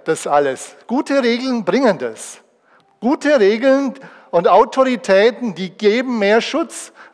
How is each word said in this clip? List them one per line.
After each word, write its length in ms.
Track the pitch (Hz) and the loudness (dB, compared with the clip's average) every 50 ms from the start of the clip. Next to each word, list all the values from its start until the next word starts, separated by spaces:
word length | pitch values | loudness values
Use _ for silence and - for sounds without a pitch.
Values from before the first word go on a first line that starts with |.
| - | -6
das 220 | - 156 - - | -6 -6 -4 -2
alles? 500 | 180 143 143 143 135 127 - - - - - _ | 0 0 2 2 0 -2 -6 -10 -16 -20 -20 _
Gute 340 | - 226 285 277 - 277 277 | -6 -4 -4 -2 -2 -2 0
Regeln 420 | 247 233 233 240 262 262 247 233 180 | 0 0 -2 -2 -4 -4 -6 -4 -2
bringen 360 | 180 185 262 277 220 175 - | -2 0 2 2 0 0 -2
das. 400 | 123 117 110 - - - - - _ _ _ _ _ _ _ _ _ _ _ _ | -4 -10 -10 -12 -16 -18 -20 -20 _ _ _ _ _ _ _ _ _ _ _ _
Gute 400 | 208 240 311 - - 285 302 254 | -2 -2 -2 0 0 2 2 4
Regeln 540 | 196 196 220 226 262 269 269 277 277 247 - - - - - - - _ | 4 4 2 2 2 2 2 2 0 -4 -6 -10 -16 -20 -20 -20 -10 _
und 160 | - 170 180 | -2 0 2
Autoritäten, 1080 | 175 - 208 262 220 - 262 262 262 247 - - - 190 190 214 240 226 226 247 226 160 | 4 4 4 4 4 2 0 0 0 0 -2 0 2 2 4 4 2 0 -2 -6 -8 -8
die 160 | 156 190 175 | -8 -10 -10
geben 480 | - - 214 202 214 247 262 262 240 | -6 -2 0 0 2 0 0 -4 -4
mehr 240 | 220 196 202 214 233 | -2 0 2 2 2
Schutz, 500 | - - - 294 - 233 - - - - - - - - | 0 -2 -4 -4 -4 -6 -8 -14 -18 -18 -20 -20 -20 -20